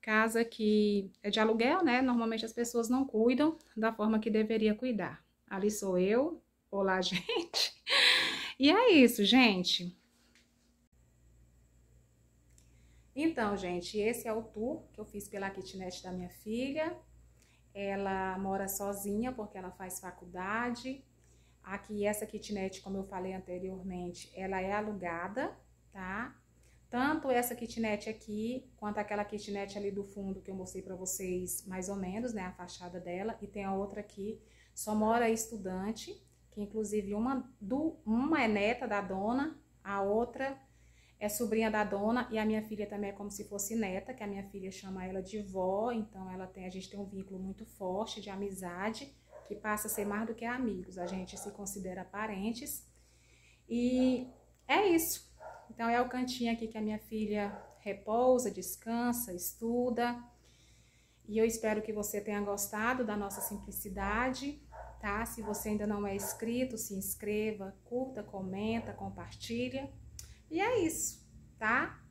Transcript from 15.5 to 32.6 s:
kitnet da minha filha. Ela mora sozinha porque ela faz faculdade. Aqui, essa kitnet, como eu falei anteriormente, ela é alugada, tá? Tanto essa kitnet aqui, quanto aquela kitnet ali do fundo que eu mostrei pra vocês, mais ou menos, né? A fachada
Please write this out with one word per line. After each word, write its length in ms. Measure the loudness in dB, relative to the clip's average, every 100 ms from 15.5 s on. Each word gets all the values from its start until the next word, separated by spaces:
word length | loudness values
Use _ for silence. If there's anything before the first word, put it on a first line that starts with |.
kitnet 520 | -6 -10 -8 -8 -8
da 100 | -8
minha 180 | -8 -8
filha. 680 | -12 -6 -2 -2 0 -2 -4 -16 -20 -20 _ _ _ _
Ela 680 | -6 -4 -2 0 0 -2 -2
mora 300 | -2 0 -2
sozinha 640 | -2 -4 -4 -2 -2 -2
porque 260 | -4 -8 -8
ela 140 | -12
faz 260 | -10 -10 -8
faculdade. 1080 | -10 -14 -10 -4 -2 0 -2 -4 -6 -10 -12 _ _ -20 _ _
Aqui, 420 | -10 -10 -6 0 0
essa 200 | 0 -4
kitnet, 540 | -8 -6 -2 -2 -6
como 180 | -6 -6
eu 60 |
falei 280 | -4 -6 -6
anteriormente, 1000 | -6 -8 -6 -6 -6 -8 -6 -6 -8 -14 -8
ela 240 | -4 -2
é 120 | 0
alugada, 840 | 0 -2 -4 -4 -4 -4 -4 -4 -6 _ _ _
tá? 440 | -10 -6 -6 -6 -12 _ _ _ -20 _
Tanto 420 | 0 2 2 2
essa 260 | 2 2 -4
kitnet 520 | -6 -2 0 0 -2
aqui, 600 | -10 -8 -4 -4 -4 -8 -8
quanto 220 | -4 -2
aquela 260 | -2 -2
kitnet 520 | -2 -6 -6 -4 -4 -4
ali 140 | -4
do 140 | -4
fundo 360 | -6 -8 -6 -8
que 100 | -8
eu 40 |
mostrei 280 | -10 -8 -10
pra 120 | -10
vocês, 720 | -8 -6 -6 -2 -4 -2 -6 -6
mais 220 | -6 -4
ou 80 | -4
menos, 360 | -4 -2 -4
né? 100 | -4
A 100 | -6
fachada 480 | -8